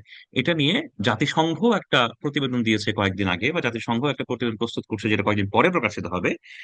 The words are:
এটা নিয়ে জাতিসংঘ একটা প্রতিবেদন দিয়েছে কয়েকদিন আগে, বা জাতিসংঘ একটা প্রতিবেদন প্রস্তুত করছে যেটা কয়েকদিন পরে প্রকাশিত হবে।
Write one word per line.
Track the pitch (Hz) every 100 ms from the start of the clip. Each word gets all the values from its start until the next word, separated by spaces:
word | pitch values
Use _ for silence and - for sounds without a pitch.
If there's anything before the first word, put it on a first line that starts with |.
| - - -
এটা | - 127
নিয়ে | 165 143 190 330 -
জাতিসংঘ | 110 113 143 - 160 156 226
একটা | 196 - 143 117 -
প্রতিবেদন | 147 143 135 123
দিয়েছে | 113 107 104
কয়েকদিন | 104 98 92 95
আগে, | 87 113
বা | 170
জাতিসংঘ | 127 110 - 117 143
একটা | 131
প্রতিবেদন | 131 120 120 107
প্রস্তুত | 117 - -
করছে | 107 110
যেটা | 104
কয়েকদিন | 107 107 98
পরে | 110 160
প্রকাশিত | 180 107 - 87
হবে। | 87 113 - - -